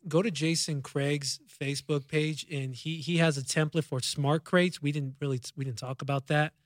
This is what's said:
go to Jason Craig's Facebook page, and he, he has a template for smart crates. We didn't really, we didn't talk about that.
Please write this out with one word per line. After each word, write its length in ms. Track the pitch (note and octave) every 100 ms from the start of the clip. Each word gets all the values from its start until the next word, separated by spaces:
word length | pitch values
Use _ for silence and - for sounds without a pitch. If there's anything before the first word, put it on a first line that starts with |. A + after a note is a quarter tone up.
| F3+
go 140 | D#3
to 100 | A3
Jason 520 | C#3+ D#3 E3 - C#3+
Craig's 580 | C3 C#3+ C#3 D3 C3+ - - -
Facebook 480 | C#3 C#3 - D3 C#3
page, 400 | D#3 D#3 D3+ -
and 220 | D3 C3
he, 220 | A#2+ D#3 E3
he 200 | C#3+ E3+
has 220 | E3 C#3
a 20 |
template 440 | C3 D#3+ D3+ E3
for 140 | - C3
smart 440 | - - C#3 D#3
crates. 380 | - F3+ F3+ -
We 100 | D3
didn't 220 | D3 C3+ C3+
really, 180 | C#3+ C3 - -
we 80 |
didn't 140 | C3+ A#2
talk 240 | B2+ C3
about 240 | C3+ C#3 C3+
that. 260 | D3+ D#3 _